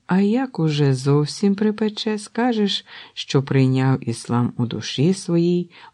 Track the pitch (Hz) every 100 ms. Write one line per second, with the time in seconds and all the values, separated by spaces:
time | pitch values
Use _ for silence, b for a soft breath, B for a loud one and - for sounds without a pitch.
0 | - 185 202 233 262 - 160 147 143 131
1 | 139 143 147 - 202 196 214 214 214 214
2 | 226 214 208 - 247 226 202 196 - B
3 | B - - 143 139 135 131 131 131 131
4 | 120 113 - 120 120 - 117 104 - 127
5 | 156 190 - 170 170 175 175 B B